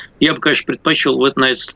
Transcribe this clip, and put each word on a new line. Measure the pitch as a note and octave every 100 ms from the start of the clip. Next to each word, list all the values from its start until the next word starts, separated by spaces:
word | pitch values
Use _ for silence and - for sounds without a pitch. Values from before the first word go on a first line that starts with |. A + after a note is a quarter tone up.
| - _
я | D3+
бы, | D#3+
конечно, | D3+ C3 -
предпочёл | B2+ - - D3 C3
в |
это, | C3+ C3+
на | C3
это, | B2 -